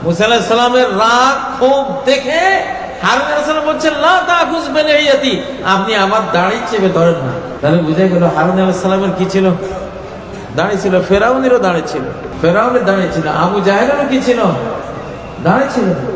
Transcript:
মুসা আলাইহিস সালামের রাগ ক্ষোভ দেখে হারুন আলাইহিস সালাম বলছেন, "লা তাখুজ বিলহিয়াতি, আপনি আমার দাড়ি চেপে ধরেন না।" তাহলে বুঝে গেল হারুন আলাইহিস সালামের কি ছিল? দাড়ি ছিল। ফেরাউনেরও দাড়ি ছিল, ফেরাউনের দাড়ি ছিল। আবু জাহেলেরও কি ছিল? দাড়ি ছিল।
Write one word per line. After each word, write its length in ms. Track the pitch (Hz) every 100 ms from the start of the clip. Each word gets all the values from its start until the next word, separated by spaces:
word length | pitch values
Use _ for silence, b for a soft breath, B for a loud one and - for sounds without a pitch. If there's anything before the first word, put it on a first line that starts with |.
মুসা 220 | 165 170 214
আলাইহিস 220 | 233 -
সালামের 500 | 226 247 254 240 196
রাগ 580 | 220 240 262 269 - -
ক্ষোভ 500 | 254 277 269 - -
দেখে 580 | 269 247 320 370 381 - - - -
হারুন 200 | 180 247
আলাইহিস 260 | 294 294 294
সালাম 180 | 311 302
বলছেন, 280 | 311 311
"লা 300 | 285 311 370 359
তাখুজ 420 | 349 320 330 294
বিলহিয়াতি, 720 | 277 311 294 294 277 262 185 - - 180
আপনি 300 | 190 208 214
আমার 260 | 196 214 185
দাড়ি 220 | 175 185 233 -
চেপে 180 | 220 190
ধরেন 200 | 165 170
না।" 220 | 160 135 - - -
তাহলে 160 | 143 170
বুঝে 320 | 156 160 190
গেল 140 | 175
হারুন 280 | 170 147 170
আলাইহিস 300 | 185 190 180
সালামের 280 | 185 190 196 170
কি 80 | 180
ছিল? 200 | 190 190 170 - - - - - - - - - -
দাড়ি 220 | 185 196
ছিল। 200 | 196 180
ফেরাউনেরও 580 | 175 196 220 262 262 240
দাড়ি 220 | 196 170 151
ছিল, 140 | 147 127 - - -
ফেরাউনের 440 | 160 190 240 247 190
দাড়ি 220 | 196 170
ছিল। 140 | 165 151
আবু 340 | 151 175 202
জাহেলেরও 480 | 185 202 247 285 277
কি 120 | 262
ছিল? 180 | 247 240 196 135 - - - - - - - -
দাড়ি 220 | 151 226 269
ছিল। 200 | 247 196 143 120